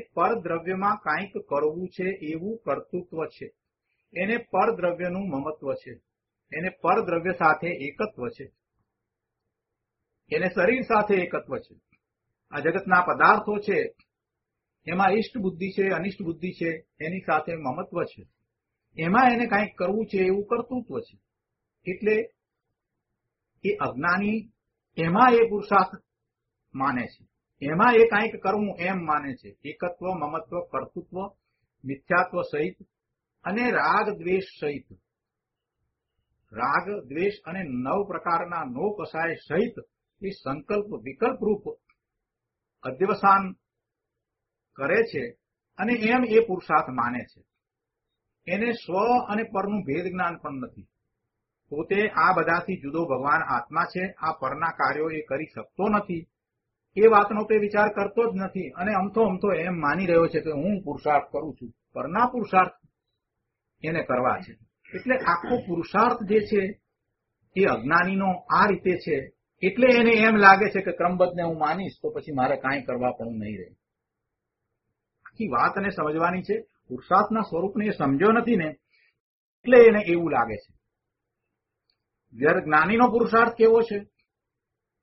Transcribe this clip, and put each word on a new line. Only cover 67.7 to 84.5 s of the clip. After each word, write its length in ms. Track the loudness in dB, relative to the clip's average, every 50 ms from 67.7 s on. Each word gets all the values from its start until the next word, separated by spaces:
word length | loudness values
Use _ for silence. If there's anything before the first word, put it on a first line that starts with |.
| 2 0 0 2 2 4 4 2 0 0 0 0 -2 -2 -2 0
આ 160 | 2 4 4
રીતે 280 | 4 2 0 0 0 -2 0
છે. 180 | -2 -2 -2 -2 -4 -8 _ _ _ _ _ -2
એટલે 260 | -2 0 2 4 6 6 6
એને 180 | 6 6 6 6
એમ 200 | 6 4 4 6
લાગે 300 | 8 10 10 10 8 6 0
છે 100 | 0 -2
કે 100 | -2 -2
ક્રમબદ્ધને 500 | -2 0 0 0 2 2 2 2 2 -2
હું 160 | -4 -4 -2 -2
માનીશ 380 | -2 -2 -2 -4 -6 -8 -10 _
તો 60 | -8 -6
પછી 220 | -6 -6 -8 -6
મારે 240 | -2 0 0 0 0
કાંઈ 300 | 0 -2 -2 -4 -4 -4
કરવા 300 | -6 -4 -2 -2 -2 -2
પણ 200 | -4 -8 -8 -8 -8
નહીં 200 | -8 -8 -10 -10
રહે. 100 | -12 -16 -20 _ _ _ _ _ _ _ _ _ _ _ _ _ _ _ _ _ _ _ _ _ _ _ _ _ _ _ _ _ -20
આખી 240 | -18 _ -8 -6 -2
વાત 260 | 0 0 0 0 0
એને 140 | -2 -4 -4
સમજવાની 520 | -4 -2 -2 -2 0 0 0 0 -2 -2
છે. 140 | -2 -2 -4 -4 -4 _ _ _ _
પુરુષાર્થના 640 | -12 -12 -10 -2 2 2 2 4 2 0 -2 -2 -2
સ્વરૂપને 360 | -4 -4 -4 -2 -2 -2 -2
એ 40 | -2
સમજ્યો 420 | -2 0 0 0 2 4 4 4
નથી 240 | 4 4 4 2 2
ને, 120 | 0 0 -4 -8 _ _ _ _ _ _ _ _ _ _ _ _ _ _ _
એટલે 280 | _ _ 2 8 10 12 12 12
એને 120 | 10 6 0
એવું 240 | 0 0 0 0 0
લાગે 260 | 0 0 0 0 -4
છે. 140 | -10 -12 _ _ _ _ _ _ _ _ _ _ _ _ _ _ _ _ _ _ _ _ _ _ _ _ _ _ _ _ _ _ _ _ _ -6
જ્યારે 260 | 0 2 2 2 2
જ્ઞાનીનો 460 | 0 2 2 2 4 4 4 4 4 4
પુરુષાર્થ 440 | 4 2 0 4 4 4 4 4 4
કેવો 240 | 4 6 6 6 6
છે? 160 | 4 0 -4 -8 -8 _ _ _ _ _ _ _ _ _